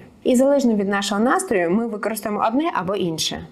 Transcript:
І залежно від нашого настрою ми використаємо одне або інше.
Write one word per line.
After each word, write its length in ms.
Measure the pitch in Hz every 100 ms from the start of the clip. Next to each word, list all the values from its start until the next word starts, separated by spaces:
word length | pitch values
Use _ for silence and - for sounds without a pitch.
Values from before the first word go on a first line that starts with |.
| - -
І 120 | - 247
залежно 400 | 269 285 247 208
від 140 | 196
нашого 320 | 202 202 202
настрою 500 | 233 359 381 208 170
ми 160 | 208 233
використаємо 580 | 208 208 220 220 208 226
одне 240 | 247 339
або 220 | - 180 202
інше. 500 | 175 160 - 156 165